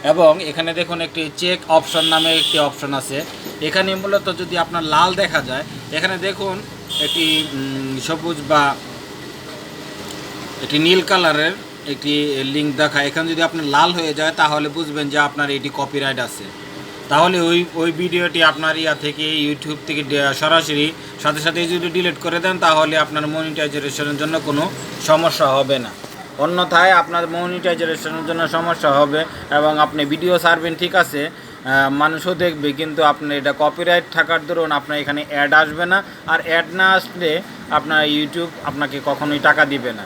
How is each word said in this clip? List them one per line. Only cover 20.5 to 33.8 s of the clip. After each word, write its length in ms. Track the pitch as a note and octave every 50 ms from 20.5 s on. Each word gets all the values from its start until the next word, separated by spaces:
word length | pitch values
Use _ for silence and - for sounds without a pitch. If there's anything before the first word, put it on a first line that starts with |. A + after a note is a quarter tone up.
| E3 E3 D3+ D#3 D3+ C#3+ D3 D#3 D#3+ - - - - -
সাথে 180 | - - - -
সাথেই 260 | D3+ E3+ D#3 F3 E3+
যদি 240 | E3 F3+ F3 E3+ F3
ডিলিট 240 | D#3+ F#3 F3+ F3+ D3+ -
করে 180 | - E3+ E3 E3+
দেন 180 | E3+ F#3+ F#3 F3
তাহলে 400 | F3+ E3 D#3 D#3 D#3 D3+ D#3 D#3
আপনার 280 | D3+ D3+ D3+ D3+ D3+
মনিটাইজেশনের 920 | D3+ D#3 D#3+ D#3+ D#3+ D3+ D3 D3+ D3 C#3+ D3 C#3 C#3+ C3+ D3 D3 D3 D3
জন্য 240 | C#3 D3+ D#3 D#3+ D#3+ -
কোনো 260 | D3+ C#3+ C#3+ D#3+ F#3+ - - - - - - -
সমস্যা 400 | - D#3 D#3 E3+ D#3+ D3 - D#3+
হবে 320 | C3+ C3 C#3 C3+ C3 C#3 C3
না। 120 | A#2+ G#2 F#2 - - - - - - - - -
অন্যথায় 520 | C#3+ D#3+ F3+ F3+ F3+ D3+ F3 E3+ F3+ F#3+
আপনার 380 | F#3 E3+ E3+ E3 E3+ E3+ E3+ D#3+
মনিটাইজেশনের 1000 | E3 E3+ F3+ F3+ F3+ F3+ F3 F3+ E3+ E3 E3+ D#3+ D#3+ - - D#3 D#3+ D#3+ D#3+
জন্য 220 | D#3 E3 E3 E3 D3+
সমস্যা 420 | E3 E3 E3+ E3+ E3+ E3 - D3+
হবে 340 | C#3 C#3+ D3 C#3 C#3+ D#3 E3 - - - - -
এবং 280 | C#3+ D3 D3+ D3+ D#3 D3+
আপনি 260 | D3+ D3 D3 D3+ D3
ভিডিও 340 | C#3 D3+ D#3+ F3 F3+ F3+ E3+
ছাড়বেন 360 | F3 E3+ E3+ E3 D#3+ E3+ D#3+
ঠিক 200 | D3+ F3+ F3 F#3+
আছে, 360 | F#3 E3+ C3+ C#3 C#3+ D3 E3 - - - - - - -
আহ, 260 | C3 C3+ C#3 C#3 C3+
মানুষও 440 | C#3 C#3+ D3 D#3 D#3+ D#3 - F3+ F#3
দেখবে, 380 | D#3+ F3+ F3 D#3+ D3+ C#3+ D3
কিন্তু 300 | C#3 C#3+ D#3+ D#3+ D3+ D#3+
আপনার 340 | D#3 D3 C#3+ - D3+ D3 D3
এটা 180 | C#3+ C3+ C#3+ C#3 -
কপিরাইট 460 | D3+ D3+ D3 E3